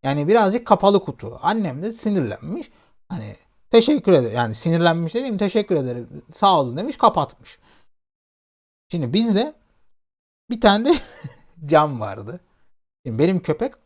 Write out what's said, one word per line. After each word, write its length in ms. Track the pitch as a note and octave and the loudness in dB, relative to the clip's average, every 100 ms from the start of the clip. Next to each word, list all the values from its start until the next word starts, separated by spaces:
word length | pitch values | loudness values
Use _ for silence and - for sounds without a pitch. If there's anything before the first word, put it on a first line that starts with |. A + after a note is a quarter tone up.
Yani 240 | C3+ C#3+ D3 | -2 -2 2
birazcık 400 | A3+ G3 A#3 A#3 | 4 4 0 2
kapalı 360 | G3 G3 G3+ | 4 4 2
kutu. 360 | - - G#2 - | 0 -12 -14 -6
Annem 420 | D#3 A3+ F#3 C3 | -4 -2 -4 -6
de 80 | G3+ | -10
sinirlenmiş. 800 | A3+ A3 G3 A#2+ F#2 D3 A#3 - _ _ _ _ | -6 -4 -2 -2 -6 -10 -10 -12 _ _ _ _
Hani 260 | F3 G#2 G2+ _ _ _ | -12 -12 -16 _ _ _
teşekkür 440 | A3+ A#3 D4 - | 4 4 0 4
ederim. 220 | E3 A#2 A2+ | 2 2 -2
Yani 200 | A#2 A2+ | -4 -4
sinirlenmiş 600 | E3+ E3 E3+ E3 E3 A#3 | -2 2 2 0 -4 -6
dediğim 220 | C4 G3 | -6 -4
teşekkür 380 | G3+ A3 G3+ E3 | -2 -2 -2 -2
ederim. 480 | C3 B2 A#2 C#3+ _ | -2 -8 -12 -18 _
Sağ 280 | - G3 F3 | 0 2 4
olun 180 | C3 C3 | 0 -4
demiş, 200 | A#3+ - | -8 2
kapatmış. 600 | A#3+ - C#3 - - - _ _ _ _ _ _ _ _ _ _ _ _ _ | 2 2 -6 -10 -20 -20 _ _ _ _ _ _ _ _ _ _ _ _ _
Şimdi 220 | F3 B2+ | -6 -2
bizde 400 | F3 A#3 G3+ D4 - _ _ _ _ _ _ _ _ _ | 0 0 0 -2 -8 _ _ _ _ _ _ _ _ _
bir 120 | A3+ | 2
tane 280 | A3 G#3 B3+ | 4 4 2
de 100 | D#4+ - - - | 0 -2 -18 -20
<laughs> 360 | - _ - D3 | -20 _ -18 2
cam 340 | D#3 D3+ B2+ | 2 4 -2
vardı. 400 | G#2 G2+ G#2+ F3 _ _ _ _ _ _ C#3 | -8 -10 -14 -16 _ _ _ _ _ _ -10
Şimdi 140 | A2+ | 0
benim 220 | E3 F#3 | 0 0
köpek 320 | - D#3 C4 - | -2 -4 -4 -8